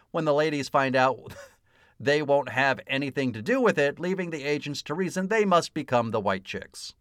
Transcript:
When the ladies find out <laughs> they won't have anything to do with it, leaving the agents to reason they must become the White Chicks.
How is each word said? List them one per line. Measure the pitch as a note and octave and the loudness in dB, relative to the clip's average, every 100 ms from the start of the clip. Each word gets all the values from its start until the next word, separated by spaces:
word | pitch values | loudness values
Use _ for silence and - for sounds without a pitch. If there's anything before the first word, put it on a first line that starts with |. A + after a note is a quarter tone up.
| _ | _
When | E3+ D#3 | -4 2
the | |
ladies | D3 D#3 D3 C3 | 2 2 0 0
find | C#3+ C3+ C3 | 0 2 4
out | C3 A#2+ - - - _ _ | 2 0 -10 -20 -20 _ _
<laughs> | _ _ - | _ _ -6
they | A#2+ D3 | 0 2
won't | C#3 C#3+ B2 | 4 2 2
have | A#2+ C3+ A#2+ - | 2 2 0 -2
anything | C3+ C#3 C#3+ C3 | -4 -4 -2 -4
to | A2+ | -4
do | B2+ C4 | -2 2
with | A3+ D#3 | 2 2
it, | C#3+ D3 | 0 0
leaving | F3 F#3 F3 | -4 -4 -4
the | D#3 | -6
agents | C#3 D3 D3 C#3 | -4 -4 -4 -10
to | - | -8
reason | D#3 F3+ F#3 F#3+ | -4 -4 -2 0
they | A3 G#3 | 2 4
must | F3 - | 4 2
become | D#3 C3 B2 A2+ | -6 0 0 2
the | G#2 | -2
White | G2 F#2+ | 0 -2
Chicks. | - G2 - - - - | -4 -12 -12 -16 -18 -18